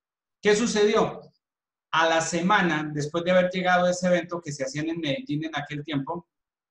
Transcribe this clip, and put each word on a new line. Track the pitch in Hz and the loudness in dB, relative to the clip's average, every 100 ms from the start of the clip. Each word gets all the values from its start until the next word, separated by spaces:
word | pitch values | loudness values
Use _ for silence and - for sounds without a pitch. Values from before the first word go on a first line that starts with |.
| _ _ _ _ | _ _ _ _
¿Qué | 208 208 | 2 2
sucedió? | 233 208 214 226 - - - _ _ _ _ _ _ | 2 2 2 4 0 -2 -16 _ _ _ _ _ _
A | 156 165 | 0 2
la | 165 | 2
semana, | 160 170 180 208 175 151 151 | 0 -2 2 2 2 0 -2
después | 147 143 170 | -6 -4 -2
de | 175 | 2
haber | 185 180 | 2 2
llegado | 185 180 180 180 | 0 2 4 2
a | |
ese | 175 180 | 0 2
evento | 175 160 170 | 2 0 -8
que | 151 | -8
se | 139 | -8
hacían | 131 143 160 | -6 -4 -4
en | 170 | -4
Medellín | 151 127 131 151 156 | -4 -4 -4 -6 -4
en | 151 | -6
aquel | - 147 | -8 -10
tiempo, | 151 139 135 175 - _ _ _ _ | -4 -4 -4 -8 -10 _ _ _ _